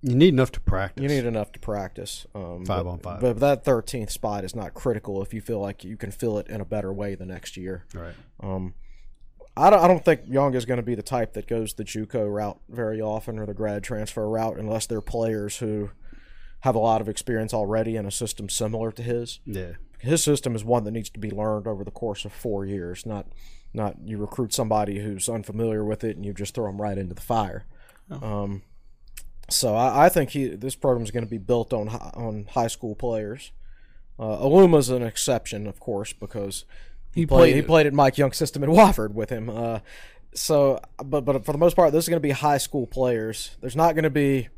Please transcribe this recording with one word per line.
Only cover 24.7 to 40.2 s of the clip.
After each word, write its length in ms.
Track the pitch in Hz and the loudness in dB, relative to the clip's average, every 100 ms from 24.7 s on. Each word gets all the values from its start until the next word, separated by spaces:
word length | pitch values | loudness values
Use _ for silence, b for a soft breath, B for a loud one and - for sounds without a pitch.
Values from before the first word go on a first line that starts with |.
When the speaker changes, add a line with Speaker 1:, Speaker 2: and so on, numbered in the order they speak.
| 107 104 98 | 2 0 -2
Speaker 2:
who's 280 | 104 98 - | -6 -6 -4
unfamiliar 560 | 117 101 104 113 107 | -4 -6 -2 -2 0
with 220 | 107 107 113 | -2 -2 -4
it 100 | 101 | -6
and 100 | 95 | -8
you 80 | |
just 220 | 95 101 - | -6 -8 -4
throw 140 | 110 | -6
'em 120 | 98 | -4
right 160 | 104 98 | -4 -4
into 160 | 95 | -6
the 80 | 90 | -8
fire. 440 | - 113 101 - - b b b b | -2 0 0 -6 -12 b b b b
Speaker 3:
Oh. 160 | 139 110 104 | -10 -6 -4
Speaker 2:
Um, 200 | 101 98 - - - - - - - - - | -4 -6 -12 -20 -20 -20 -18 -16 -14 -14 -4
so 260 | - 127 107 | 0 2 4
I, 300 | 127 127 165 | 4 8 6
I 40 | |
think 200 | 175 135 | 6 0
he, 180 | 143 131 | -2 -4
this 280 | 95 127 - | -4 -10 -2
program 280 | 143 123 | 0 0
is 80 | 110 | 0
gonna 140 | 120 113 | -4 -6
be 120 | 113 | -8
built 360 | 95 120 113 | 0 0 2
on 140 | 120 107 | -2 -4
hi-, 240 | 113 - | -8 -10
on 320 | - 117 107 104 | -8 -6 -6 -4
high 160 | - 117 | 0 0
school 280 | - 117 104 | -2 -8 -6
players. 560 | 123 113 104 123 - - - - - - - - | -4 -2 -4 -8 -12 -16 -16 -18 -20 -20 -20 -8
Uh, 200 | 113 107 | -4 0
Aluma's 500 | 135 165 190 160 127 | 6 10 10 8 4
an 140 | 127 | 0
exception, 640 | 117 - - 120 - 107 104 | -2 -2 0 0 -2 -10 -10
of 100 | - | -10
course, 320 | - 101 113 | -6 -6 -6
because 500 | - 101 110 98 - - b b b - | -10 -12 -8 -8 -8 -12 b b b -6
he 80 | - | -2
Speaker 3:
He 40 | 165 | 6
Speaker 2:
played, 120 | 175 | 10
Speaker 3:
played 140 | 165 139 | 10 8
Speaker 2:
he 40 | |
Speaker 3:
it. 80 | 147 | 6
Speaker 2:
played 180 | 160 151 | 6 8
at 60 | |
Mike 240 | 143 135 131 | 6 4 6
Young's 200 | 139 - | 2 2
system 260 | 156 143 | -2 0
at 60 | 151 | 4
Wofford 440 | 165 214 - 110 | 10 10 8 -2
with 160 | 107 107 | -4 -4
him. 200 | 120 110 | -4 -6
Uh, 300 | 110 117 110 B B B B | -4 -4 -4 B B B B